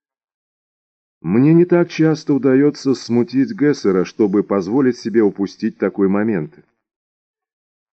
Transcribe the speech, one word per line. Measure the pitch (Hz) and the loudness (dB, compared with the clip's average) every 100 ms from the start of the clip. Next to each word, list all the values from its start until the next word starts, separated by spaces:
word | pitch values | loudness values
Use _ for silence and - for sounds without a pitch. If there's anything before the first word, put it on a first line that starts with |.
| _ _ _ _ _ _ _ _ _ _ _ _ | _ _ _ _ _ _ _ _ _ _ _ _
Мне | 80 110 143 | -2 2 4
не | 165 175 | 4 4
так | 175 170 | 2 0
часто | - 156 151 - | 0 0 0 -2
удаётся | 139 131 131 147 143 135 | 0 2 2 2 0 -4
смутить | 120 - 120 120 127 120 | -4 -2 -2 -2 -2 -4
Гессера, | 104 143 139 104 92 | -2 -2 0 0 0
чтобы | 85 - 104 101 | -2 0 0 0
позволить | - 98 90 127 127 120 | 0 -2 -2 0 0 -2
себе | 117 110 | -2 0
упустить | 104 92 98 - 110 - | 0 0 -8 -6 -8 -4
такой | 98 - 98 | -4 -2 0
момент. | 101 113 95 76 - _ _ _ _ _ _ _ _ _ _ _ _ _ | 0 -2 -4 -6 -12 _ _ _ _ _ _ _ _ _ _ _ _ _